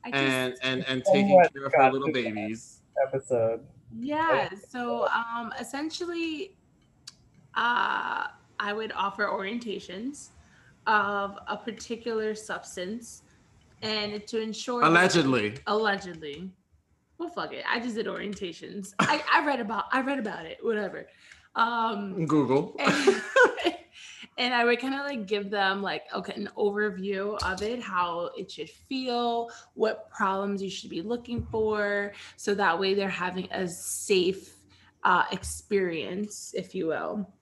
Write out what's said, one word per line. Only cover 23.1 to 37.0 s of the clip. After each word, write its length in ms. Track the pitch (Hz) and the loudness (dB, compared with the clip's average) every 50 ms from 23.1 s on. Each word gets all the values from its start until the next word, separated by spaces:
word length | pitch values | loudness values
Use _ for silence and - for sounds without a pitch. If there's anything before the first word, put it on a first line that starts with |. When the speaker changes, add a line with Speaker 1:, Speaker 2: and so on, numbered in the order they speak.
| 370 - - - - 539 494 - - - - 349 - | 4 4 0 2 6 6 6 6 6 2 -2 -2 -2
Speaker 1:
<laughs> 640 | - - _ _ - - - - - - - _ - | -2 -14 _ _ -20 -20 -20 -18 -18 -20 -16 _ -2
and 160 | 247 247 254 | -2 0 2
I 100 | 240 233 | 4 4
would 140 | 233 240 233 | 4 4 4
kinda, 200 | 247 262 269 277 285 | 2 -4 -4 -2 -4
like, 240 | 285 285 240 208 | -6 -6 -6 -4
give 240 | 185 214 202 202 196 | -2 -2 -2 -2 0
them, 320 | 208 202 196 190 196 202 196 | 0 2 4 4 2 2 0
like, 220 | 185 156 156 - - - | -2 -2 -4 -6 -6 -6
okay, 180 | 202 165 - - | -6 -6 -6 -6
an 140 | 185 202 - - | -6 -6 -8 -2
overview 840 | - 214 202 202 208 214 214 185 185 190 202 202 190 196 202 214 - - | 2 2 2 2 2 0 0 0 -4 -4 -4 -2 -2 -2 -4 -4 -2 -2
of 160 | 180 185 180 202 | -2 -2 -2 -2
it, 200 | 214 240 247 233 | -4 -4 -4 -6
how 480 | 196 190 180 180 175 170 170 175 - - - | -4 0 0 0 0 0 -2 -4 -6 -6 -10
it 120 | 185 - | -12 -12
should 200 | - - 175 160 | -10 -12 -12 -12
feel, 800 | - - - _ 269 262 262 254 240 240 240 240 233 233 233 233 - - - _ _ | -12 -20 -12 _ -6 -4 -2 -2 0 0 0 0 0 -2 -4 -6 -10 -18 -20 _ _
what 340 | - 214 220 - - - - | 0 0 0 0 -2 -10 -16
problems 520 | - - 214 190 190 190 202 202 202 190 196 | -4 0 0 0 2 0 0 -2 -2 -2 -4
you 80 | 190 | -6
should 200 | 180 - - - | -8 -8 -10 -8
be 120 | 180 165 165 | -8 -6 -4
looking 420 | 214 240 240 240 240 240 233 226 - | -4 -4 -4 -4 -6 -6 -6 -4 -2
for, 640 | - 220 220 214 214 208 202 202 202 202 202 202 202 - - - - | -2 0 2 2 2 0 0 0 0 0 -2 -2 -6 -12 -18 -20 -18
so 180 | - - - 202 | -6 0 0 2
that 240 | 196 202 180 165 170 | 4 4 4 4 4
way 160 | 196 190 190 | 4 2 2
they're 140 | 202 196 190 | 2 2 0
having 400 | 175 160 180 180 180 185 180 - - | -2 -2 -4 -4 -4 -4 -6 -4 -4
a 160 | - 190 175 | -4 -2 -4
safe, 840 | 170 - - - - - - - 202 185 180 180 190 - - - - - _ _ - _ - - _ _ - | -4 -8 -8 -8 -6 -6 2 4 4 6 6 4 2 -2 -6 -18 -20 -20 _ _ -20 _ -20 -20 _ _ 2
uh, 200 | 202 185 175 - - | 4 6 6 4 2
experience, 1200 | - 180 - - - - - _ 208 196 190 175 165 160 120 98 175 190 208 208 - - - - - | 0 -6 -6 -8 -10 -10 -6 _ 0 2 2 2 -2 -4 -4 -4 -4 -6 -6 -6 -8 -14 -14 -8 -6
if 180 | - 180 - - | -6 -6 -6 -6
you 120 | 190 170 | -4 -2
will. 420 | 160 151 - | -2 -2 -2